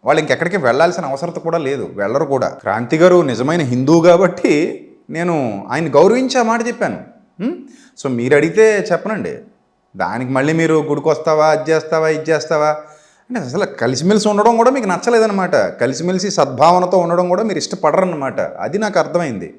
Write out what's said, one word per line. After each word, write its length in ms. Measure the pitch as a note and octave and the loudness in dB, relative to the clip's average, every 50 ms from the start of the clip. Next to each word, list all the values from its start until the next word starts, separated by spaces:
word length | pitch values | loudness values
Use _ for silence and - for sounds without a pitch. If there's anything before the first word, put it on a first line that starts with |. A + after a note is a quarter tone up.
| _ | _
వాళ్ళు 140 | A#2+ D3 D#3+ | 2 0 0
ఇంకెక్కడికి 380 | D#3 C#3+ C3 B2 E3 F3 G3+ G3+ | 2 0 0 0 0 -4 -2 0
వెళ్ళాల్సిన 480 | C#3+ B2 A#2 C3+ D#3+ F3 F3 F#3+ E3+ | 0 2 2 4 2 2 0 -2 -6
అవసరం 260 | C#3 C3+ C#3 E3+ E3+ | -6 -6 -6 -6 -8
కూడా 260 | E3 - - E3 E3 E3+ | -8 -6 -6 -4 -4 -4
లేదు, 320 | D3 C3 C#3+ C3+ G#2 E2+ - | -2 -4 -4 -6 -6 -10 -6
వెళ్ళరు 320 | G2 G2+ G2 A#2 C#3 D#3 | -6 -4 -2 0 -2 -2
కూడా. 220 | C#3 C#3 C3 G#2+ E2+ | 0 -2 -2 -2 -4
క్రాంతి 500 | - - - - G2 A2 B2 A#2+ E3 D#3+ | -6 -6 -4 -4 -2 -2 -2 -2 2 4
గారు 240 | E3 F#3 F3+ F3+ | 6 6 6 6
నిజమైన 400 | E3+ C#3 B2 G#2+ B2 C#3 E3 F3 | 4 2 -2 -2 -2 -2 0 0
హిందువు 420 | D#3+ B2 B2 B2 C3 C#3 D#3+ E3+ E3 | -2 -2 -2 -2 2 4 4 6 6
కాబట్టి 840 | F3+ E3+ F3 F#3+ F3+ F3+ - - B3+ E3 D3 E3 - - - - - - _ _ _ | 6 6 6 4 2 0 0 0 2 2 2 0 -2 -4 -10 -14 -20 -20 _ _ _
నేను 580 | C#3+ D#3+ E3+ F3+ E3+ D#3 C3 A#2 G#2 G2 G2+ - | -8 -6 -4 -2 -2 -2 -2 -4 -6 -8 -8 -6
ఆయన 240 | A#2+ D3 E3+ D#3 C3 | -4 -4 -4 2 4
గౌరవించి 440 | C#3+ E3 G3 A3+ B3 C4 B3+ C4 C4 | 6 6 6 4 2 0 0 0 0
ఆ 40 | A#3+ | 0
మాట 240 | A3 A3+ A#3 A#3 A#3+ | 0 0 -2 -2 -4
చెప్పాను. 300 | A#3 - G#3 D#3 G2+ E2 - - - _ _ _ _ _ | -4 -4 -4 -6 -6 -8 -12 -18 -20 _ _ _ _ _
ఉం? 260 | F3 B3 F4 F4+ - - - - _ _ _ - - | -6 -6 -6 -8 -12 -20 -20 -20 _ _ _ -10 -6
So 80 | C#3 | -4
మీరు 240 | B2+ A#2 A#2 C3 C#3+ | -4 -2 2 4 4
అడిగితే 520 | C#3+ D3+ E3 E3 G#3 A3 A3 G#3+ G3+ F#3 - | 4 4 2 2 4 4 4 4 2 0 -2
చెప్పనండి, 440 | F3 D#3+ - G3 A3 F#3+ A2+ E2 C#2 A1+ - - _ _ _ _ _ _ _ _ _ | -4 -4 -4 -6 -6 -6 -6 -8 -10 -10 -14 -20 _ _ _ _ _ _ _ _ _
దానికి 360 | F#2+ F#2 E2+ G2+ A#2 B2+ B2 | -6 -6 -4 -4 -4 -4 -2
మళ్ళీ 220 | C3+ C3 C3+ D3 E3 | 0 0 2 2 2
మీరు 220 | E3 E3 D#3+ D#3+ | 2 2 2 2
"గుడికి 340 | D#3 D3 C#3 D3 C#3+ C#3 D#3 | 2 2 0 -4 -2 0 -2
వస్తావా, 360 | D3+ D3+ - E3 D#3 D3+ D3+ | -2 0 0 0 2 4 4
అది 260 | D#3 D#3 D3+ - D3+ | 4 2 2 0 0
చేస్తావా, 360 | D#3+ D#3 D#3 - D#3+ D#3+ D#3+ D#3 | -2 -2 0 -2 -2 0 0 0
ఇది 240 | D#3+ D3 - D#3 | -2 -2 -2 -2
చేస్తావా" 360 | D#3+ D3 D3+ - E3+ D3+ D3+ D3+ D3+ D3+ - - - _ _ _ _ _ _ _ | -2 -2 0 -2 -2 0 0 0 -2 -4 -6 -18 -20 _ _ _ _ _ _ _
అంటే 100 | B3 A#3+ | -8 -8
అసలు 260 | D#3+ B2 B2 F#3 G3+ | -8 -6 -4 -4 -4
కలిసిమెలిసి 640 | G3 - - A#2 A#2 C3 C3 D3+ F3+ G#3 G#3+ G#3 G#3+ | -4 -4 -4 -2 -2 -2 0 0 2 2 2 2 0
ఉండడం 300 | G#3 G3+ G#3 A#3 A#3 A3+ | 0 2 4 4 4 4
కూడా 140 | A3+ B3 | 4 2
మీకు 160 | C4 C#4 A3+ G3 | 2 0 -2 -2
నచ్చలేదన్నమాట. 680 | F3+ E3 - A#3 A#3+ A3+ A3 G#3+ G3+ G3 F#3 F3 - | -4 -2 -2 0 2 2 2 2 0 -2 -2 0 2
కలిసిమెలిసి 760 | C3+ G2+ F2 - - B2 B2 C3+ C3+ D#3+ F3 F#3 F#3 F#3 G#3 | 0 0 0 -2 -2 -2 -2 -2 -4 -4 -4 -2 -2 -4 -4
సద్భావనతో 680 | - - D3 C3 C3 B2 C#3+ E3 F3 F3+ F3+ F3+ F#3+ F#3 | 0 0 0 0 2 2 4 4 4 4 2 2 2 2
ఉండడం 320 | F3 E3+ E3+ F3 F3+ F3+ | 2 2 0 0 0 0
కూడా 140 | F3 F#3 A3+ | 0 -2 -2
మీరు 140 | A3 F#3+ D#3+ | -2 -4 -4
ఇష్టపడరన్నమాట. 840 | - - - - - D#3 D3 - F#3+ F#3 E3+ D3+ C#3 C3 G#2 F#2 | -6 -6 -8 -2 0 0 2 2 0 0 -2 -6 -6 -6 -4 -4
అది 380 | F#2 D#2 - - F#2 A2 D3 G#3 | -6 -6 -6 -8 -8 -6 -4 -4
నాకు 220 | A3 G#3 G#3 F3 | -4 0 0 0
అర్థమైంది. 540 | D#3 D3 - F3 F3 D3 A#2 F#2+ E2+ - - | -2 0 -2 -4 -4 -2 -6 -8 -10 -12 -16